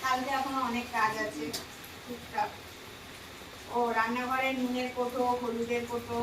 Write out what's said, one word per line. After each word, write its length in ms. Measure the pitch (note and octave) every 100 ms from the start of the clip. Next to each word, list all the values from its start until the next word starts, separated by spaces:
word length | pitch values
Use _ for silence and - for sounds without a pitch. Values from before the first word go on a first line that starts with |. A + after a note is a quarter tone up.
কালকে 260 | C4 C4 C4+ C4+
এখনো 200 | C4+ C4+ A#3+
অনেক 160 | A#3 A#3 A#3
কাজ 160 | A3 - D#3+
আছে 200 | D3+ D3+ - - - - - -
টুকটাক। 440 | A#3+ - A3 G#3 - - - - - - - - - - - - A#3+
ও 20 | A#3+ A3+
রান্নাঘরে 520 | A3+ A#3+ B3+ C4 C4 C4
নুনের 300 | B3 B3 B3 B3
কোটো, 260 | B3 C4+ B3 B3
হলুদের 420 | B3 A#3 A#3 A#3+ A#3
কোটো 260 | A#3+ - A#3